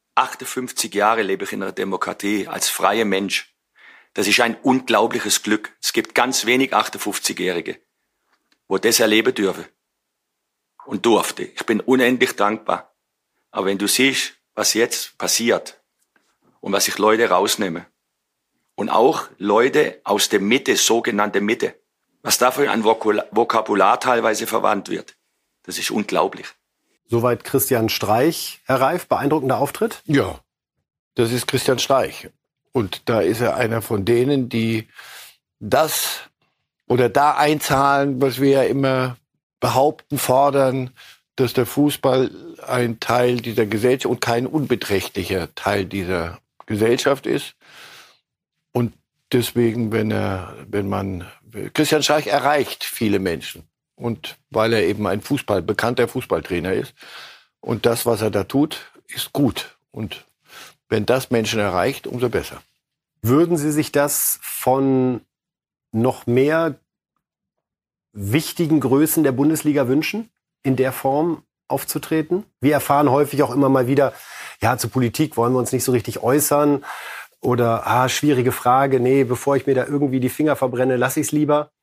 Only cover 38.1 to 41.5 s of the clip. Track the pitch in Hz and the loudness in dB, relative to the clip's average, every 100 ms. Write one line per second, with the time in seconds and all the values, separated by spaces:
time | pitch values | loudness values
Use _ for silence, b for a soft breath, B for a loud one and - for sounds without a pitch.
38.1 | 127 135 123 139 139 117 135 135 131 127 | 0 0 2 4 4 4 2 0 0 -2
39.1 | 123 _ _ _ - 120 123 147 156 - | -6 _ _ _ -4 0 2 2 0 -8
40.1 | 147 - 127 143 139 131 131 127 B B | -4 2 4 4 4 2 0 -6 B B
41.1 | B _ - 127 | B _ -2 0